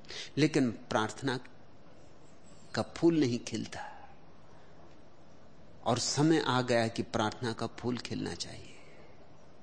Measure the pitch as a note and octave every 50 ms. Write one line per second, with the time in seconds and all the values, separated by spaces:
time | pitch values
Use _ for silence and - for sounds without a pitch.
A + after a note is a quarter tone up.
0 | - - - - - - - C3+ D3+ - - D3+ C3 A#2+ G#2 - - - - A2+
1 | A2 G#2 - - C#3 C#3 B2 B2+ - - - - - - - - - - - -
2 | - - - - - - - - - - - - - - - A#2+ - - - -
3 | E3+ E3+ E3 D#3 C#3+ A#2+ A#2+ A2+ A2 - A2+ A2 A#2 - - - - - - -
4 | - - - - - - - - - - - - - - - - - - - -
5 | - - - - - - - - - - - - - - - - - A#2 A#2+ B2
6 | - - - C#3 D3 D#3+ E3 D#3 - B2+ B2 B2+ B2 B2 A#2+ A#2 A2+ A2+ - -
7 | G#2+ - - A2+ A2 G#2+ - - B2 A#2 A2+ - A#2 A2 - - - A#2+ B2 A#2
8 | - - A2 G2+ G#2 G2 F2+ - - - - - - - - - - - - -
9 | - - - - - - - - - - - -